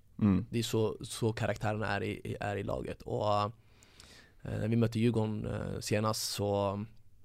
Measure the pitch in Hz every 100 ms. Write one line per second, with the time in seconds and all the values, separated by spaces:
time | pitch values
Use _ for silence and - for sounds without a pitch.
0 | - - 104 92 107 120 110 113 107 -
1 | - - 113 110 104 104 107 107 104 101
2 | 101 - - - 104 101 107 - - -
3 | - 120 104 104 104 113 - - - -
4 | - - - - 113 107 107 117 113 113
5 | 117 110 110 107 113 110 95 104 - 107
6 | 110 110 - - 101 101 101 101 110 -
7 | - -